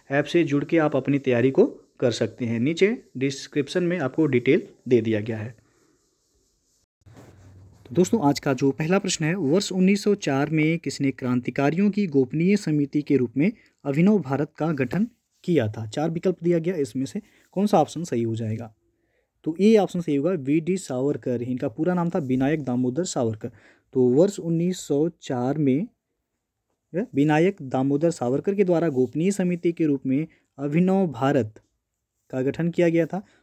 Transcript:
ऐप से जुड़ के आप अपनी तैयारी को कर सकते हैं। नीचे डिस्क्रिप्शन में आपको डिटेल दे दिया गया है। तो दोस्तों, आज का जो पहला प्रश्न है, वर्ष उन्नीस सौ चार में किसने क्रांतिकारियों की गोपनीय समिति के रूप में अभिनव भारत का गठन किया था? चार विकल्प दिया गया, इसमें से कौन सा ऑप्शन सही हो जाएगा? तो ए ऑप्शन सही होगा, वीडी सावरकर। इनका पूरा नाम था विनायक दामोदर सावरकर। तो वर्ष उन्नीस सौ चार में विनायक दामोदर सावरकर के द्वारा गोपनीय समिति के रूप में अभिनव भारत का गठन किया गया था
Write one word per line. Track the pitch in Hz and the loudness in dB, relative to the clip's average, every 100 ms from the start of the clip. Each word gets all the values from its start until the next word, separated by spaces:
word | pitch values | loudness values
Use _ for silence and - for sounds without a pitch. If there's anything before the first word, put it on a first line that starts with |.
| - | -4
ऐप | 139 147 | -2 0
से | 175 | 2
जुड़ | 147 143 143 | 2 0 2
के | 165 | 2
आप | 151 139 | 2 0
अपनी | 131 139 | 0 0
तैयारी | 131 120 131 | 2 2 2
को | 135 262 - _ - | 4 2 0 _ -2
कर | 127 | 0
सकते | 110 113 - 117 | 0 -4 -4 -4
हैं। | 113 | -2
नीचे | 131 170 196 254 - 139 | 0 2 0 0 -8 -6
डिस्क्रिप्शन | 139 139 - 151 143 185 | -6 -6 -8 -4 -2 -2
में | 175 180 | -2 -2
आपको | 131 - 151 | -4 0 2
डिटेल | 123 131 170 - - 120 | 2 2 0 0 -10 2
दे | 120 | 2
दिया | 110 107 | 2 -2
गया | 107 113 | -4 -8
है। | 107 - _ _ _ _ _ _ _ _ _ _ _ _ _ _ - - - - - - - - - | -10 -14 _ _ _ _ _ _ _ _ _ _ _ _ _ _ -20 -20 -20 -20 -20 -20 -20 -20 -4
तो | 123 | 0
दोस्तों, | 185 226 143 | 2 4 2
आज | 143 | 0
का | 147 | 0
जो | 127 139 | 0 0
पहला | 135 156 196 | 0 0 0
प्रश्न | 190 - 156 | 0 -2 -2
है, | 196 | -2
वर्ष | 135 180 - | 0 0 0
उन्नीस | 185 185 202 | 2 2 2
सौ | 208 202 | 0 -2
चार | 156 135 147 | 0 -2 0
में | 156 156 165 | 0 0 -2
किसने | 139 - 135 | -6 -4 -4
क्रांतिकारियों | - 127 123 123 135 143 160 208 | -2 -2 -2 -2 0 0 2 0
की | 208 190 | 0 0
गोपनीय | 139 127 151 180 202 | 2 2 2 2 2
समिति | - 151 143 147 | 0 -2 0 -2
के | 147 139 | 2 2
रूप | 117 131 | 2 0
में | 185 - _ _ 143 | 0 -2 _ _ -4
अभिनव | 139 190 214 | 2 4 4
भारत | 135 139 156 - | 0 -2 -4 -4
का | 156 | -2
गठन | 139 127 175 233 _ _ _ | 0 -2 -2 -4 _ _ _
किया | - 156 110 | 0 2 0
था? | 110 110 | -4 -8
चार | 147 165 | -4 -4
विकल्प | 170 190 175 | -2 -4 -2
दिया | 170 170 | 0 0
गया, | 160 180 | 0 -4
इसमें | 139 131 139 | -4 -4 -6
से | 208 - _ _ | -8 -14 _ _
कौन | 180 208 | -4 2
सा | 180 | 2
ऑप्शन | 147 151 | 2 -2
सही | 170 120 | -4 -2
हो | 113 113 | -2 -2
जाएगा? | 110 110 113 _ _ _ _ _ _ _ | -4 -6 -8 _ _ _ _ _ _ _
तो | 156 170 | -6 2
ए | 208 220 | 4 4
ऑप्शन | 180 175 | 2 -2
सही | 160 143 | -2 0
होगा, | 160 | 0
वीडी | 180 131 160 156 185 | -2 0 0 0 -4
सावरकर। | - 127 139 143 135 117 | -4 -4 -2 -2 -4 -4
इनका | 120 127 143 | -4 -4 -4
पूरा | - 160 | -4 -2
नाम | 180 170 | 0 -2
था | 185 | -2
विनायक | 131 127 135 160 | -2 0 0 -2
दामोदर | 131 123 127 131 | -2 -2 -2 -2
सावरकर। | 180 147 117 113 117 - _ _ _ | -4 -2 -2 -4 -10 -14 _ _ _
तो | 131 | 2
वर्ष | 123 131 202 196 | 4 4 4 2
उन्नीस | 165 165 175 180 | -4 -2 -2 -4
सौ | - 143 165 | -2 -2 -2
चार | - - 123 127 151 | -6 -6 -4 -2 0
में | 139 135 233 _ _ _ _ _ _ _ _ _ _ 160 | 2 0 -2 _ _ _ _ _ _ _ _ _ _ -8
विनायक | 247 131 151 151 180 202 | -4 0 2 4 2 0
दामोदर | 135 131 139 147 170 | -4 -2 0 2 0
सावरकर | 160 123 143 180 196 | 0 -2 -2 -2 0
के | |
द्वारा | 180 165 165 | 2 2 0
गोपनीय | 127 127 151 185 | 0 0 0 -2
समिति | 196 180 175 175 | 0 -2 0 -2
के | 170 156 | 0 0
रूप | 139 131 | 0 0
में | 131 160 _ _ - | -2 -4 _ _ -8
अभिनव | 143 160 185 190 180 | -2 2 2 2 0
भारत | 117 135 143 107 - _ _ _ _ _ _ - | 0 0 2 -2 -6 _ _ _ _ _ _ -10
का | 131 | -4
गठन | 131 135 170 | -4 -2 -4
किया | 170 170 | 0 2
गया | 165 156 | 2 0
था | 185 - _ | -4 -10 _